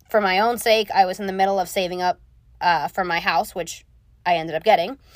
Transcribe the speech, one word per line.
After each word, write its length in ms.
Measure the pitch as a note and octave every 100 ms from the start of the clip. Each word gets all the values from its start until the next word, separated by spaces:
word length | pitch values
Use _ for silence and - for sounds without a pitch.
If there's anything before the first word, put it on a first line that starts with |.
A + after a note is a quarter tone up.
| _
for 120 | A3
my 180 | G3 F#3
own 180 | A3+ A#3+
sake, 320 | A#3 A3 G#3
I 140 | - F#3
was 140 | F#3+
in 80 | G3
the 60 |
middle 260 | F#3+ F#3+ G3
of 80 | F3+
saving 340 | G3+ F3+ F3+
up, 180 | F3+ - - _ _ -
uh, 260 | F3 E3 D#3
for 160 | -
my 160 | F3+ E3+
house, 340 | F#3 E3+ G#3+
which 320 | F#3+ E3 - _ _ _ _ F3
I 100 | F3
ended 200 | D#3+ D#3
up 80 |
getting. 340 | G#3+ F#3 F3+ C#4 _